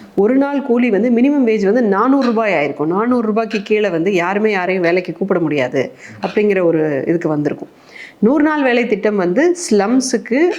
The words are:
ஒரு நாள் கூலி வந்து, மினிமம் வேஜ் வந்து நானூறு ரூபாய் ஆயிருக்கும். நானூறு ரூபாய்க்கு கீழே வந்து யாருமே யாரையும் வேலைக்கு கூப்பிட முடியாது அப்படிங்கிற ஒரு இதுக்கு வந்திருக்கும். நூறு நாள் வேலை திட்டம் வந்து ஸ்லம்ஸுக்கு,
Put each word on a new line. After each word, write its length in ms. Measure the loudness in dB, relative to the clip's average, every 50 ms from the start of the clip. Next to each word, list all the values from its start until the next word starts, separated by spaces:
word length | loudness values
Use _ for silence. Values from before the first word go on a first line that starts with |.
| -10 -8 -2
ஒரு 200 | 0 2 2 2
நாள் 260 | 2 0 0 -2 -4 -2
கூலி 280 | 0 0 2 2 2
வந்து, 200 | 2 2 2 2
மினிமம் 360 | 2 2 2 2 2 2 2
வேஜ் 180 | 2 2 2 2
வந்து 180 | 2 2 2 2
நானூறு 440 | 2 2 2 2 2 2 2 2
ரூபாய் 260 | 0 0 0 0 0 0
ஆயிருக்கும். 340 | 0 0 -2 -2 -4 -2
நானூறு 400 | -2 0 0 0 0 0 0 0
ரூபாய்க்கு 360 | 0 -2 -2 -2 -2 -4 -6 -2
கீழே 260 | 0 0 0 0 0
வந்து 240 | 0 0 0 0 0
யாருமே 380 | 0 0 0 0 0 0 0
யாரையும் 320 | 0 0 -2 -2 -2 0 0
வேலைக்கு 300 | 0 0 0 -2 -4 -6
கூப்பிட 280 | -6 -2 -2 0 0
முடியாது 520 | 0 0 0 -2 -2 -2 -2 -2 -4 -4 -6 -16 -20 -20 -14 -8 -8
அப்படிங்கிற 380 | -4 -2 0 0 2 2 2 2
ஒரு 400 | 2 2 2 0 0 -2 -2 -2
இதுக்கு 220 | -2 -2 -2 0 -2
வந்திருக்கும். 400 | -2 -2 -2 -2 -4 -6 -12 -18 -20 -20 -20 -20 -20 -20 -20 -16 -6 0
நூறு 240 | 2 2 4 4 2
நாள் 200 | 0 0 0 0
வேலை 240 | 0 2 0 0
திட்டம் 300 | 0 -2 -2 0 -2 0
வந்து 400 | 0 0 0 0 2 2 2 0 -2 -2 0
ஸ்லம்ஸுக்கு, 760 | 2 2 2 2 0 0 0 0 -4 -4 -4 -2 0 0 2 0 0